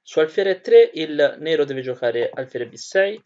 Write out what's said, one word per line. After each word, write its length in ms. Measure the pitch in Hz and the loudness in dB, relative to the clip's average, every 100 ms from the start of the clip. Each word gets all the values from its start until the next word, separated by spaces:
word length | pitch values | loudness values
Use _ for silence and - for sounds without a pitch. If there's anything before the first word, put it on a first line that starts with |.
su 200 | _ - | _ -2
alfiere 400 | 156 - 196 185 | 0 0 -2 -2
tre 300 | - 233 233 | 4 6 6
il 460 | - 156 147 143 - | 2 -8 0 0 0
nero 240 | 151 160 | -4 -2
deve 160 | 143 135 | -2 -4
giocare 480 | 127 120 123 117 120 | -8 -4 -4 -2 -4
alfiere 360 | - 127 123 117 | -6 -10 -8 -10
B 60 | |
sei 460 | - - 190 196 214 | -12 -4 -2 -2 -4